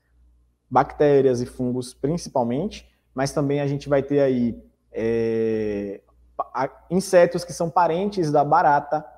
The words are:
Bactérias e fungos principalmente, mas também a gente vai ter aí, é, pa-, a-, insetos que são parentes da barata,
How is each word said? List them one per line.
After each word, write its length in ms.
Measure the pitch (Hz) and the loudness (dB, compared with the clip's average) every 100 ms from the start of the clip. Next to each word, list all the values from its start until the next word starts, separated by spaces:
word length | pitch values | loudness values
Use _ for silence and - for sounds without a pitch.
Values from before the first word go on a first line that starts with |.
| _ _ _ _ _ _ _ | _ _ _ _ _ _ _
Bactérias 720 | 120 - - 147 139 131 123 | -2 0 2 4 4 4 2
e 60 | 127 | -4
fungos 480 | - 123 127 123 | -6 -6 -6 -8
principalmente, 920 | - 143 170 156 135 117 127 202 - - _ _ | -6 -4 -4 -4 -4 -2 -2 -6 -10 -20 _ _
mas 180 | 127 139 | -6 -4
também 280 | 156 143 143 | -2 -2 -2
a 60 | 139 | -2
gente 220 | 143 139 | -4 -2
vai 140 | 143 | -2
ter 180 | 135 143 | 0 2
aí, 420 | 139 127 120 - - _ _ | 2 2 -2 -4 -12 _ _
é, 1080 | - 113 117 113 113 113 110 107 101 101 101 _ _ _ - | -6 -2 0 0 0 -2 -2 -2 -4 -6 -10 _ _ _ -10
pa-, 140 | - | -8
a-, 340 | 123 175 - - | -6 -6 -8 -4
insetos 540 | 180 - 180 170 170 | -4 4 6 6 2
que 80 | - | -8
são 180 | 147 170 | -6 -2
parentes 600 | 185 170 170 202 202 156 | 2 2 0 -2 -2 2
da 140 | 147 | 2
barata, 600 | 143 160 160 143 143 151 151 | 4 4 4 2 0 -4 -6